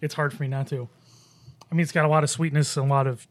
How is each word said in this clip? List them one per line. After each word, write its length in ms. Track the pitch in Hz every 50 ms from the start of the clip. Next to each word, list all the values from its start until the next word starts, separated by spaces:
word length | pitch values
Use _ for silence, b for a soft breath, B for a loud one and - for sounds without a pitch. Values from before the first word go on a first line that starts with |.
it's 140 | - 147 -
hard 180 | - 151 143 -
for 100 | - 147
me 60 | 131
not 180 | 135 135 135 -
to. 200 | 147 131 123 117 b b b b b b b b b b b b b b b _
I 60 | -
mean, 60 | 165 170
it's 100 | 147 -
got 120 | 165 156
a 40 | 151
lot 160 | 151 156 147
of 60 | 143
sweetness 460 | - - 165 160 139 151 147 - -
and 100 | 147 135
a 20 | 139 139
lot 140 | 139 135
of, 220 | 135 123 120 - _